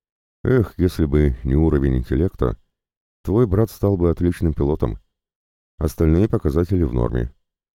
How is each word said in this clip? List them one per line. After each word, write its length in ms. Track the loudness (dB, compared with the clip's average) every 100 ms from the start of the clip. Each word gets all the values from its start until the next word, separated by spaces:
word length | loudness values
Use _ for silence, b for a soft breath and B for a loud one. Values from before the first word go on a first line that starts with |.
| _ _ _ _
Эх, 300 | 0 0 0 0
если 280 | -2 0 0
бы 300 | 2 2 0
не 120 | 0 2
уровень 420 | 2 2 0 -2
интеллекта, 600 | -2 -2 -2 -2 -4 -4 _ _ _ _ _ _
твой 240 | -4 0 2
брат 220 | 2 0
стал 280 | 0 0 2
бы 120 | 0
отличным 440 | 2 -2 0 -2
пилотом. 460 | 0 -2 -2 -4 -6 _ _ _ _ _ _ _ -6
Остальные 520 | -4 0 2 2 2
показатели 540 | 0 -2 0 0 0
в 100 | 0
норме. 400 | -2 -2 -2 -6 -10 _ _ _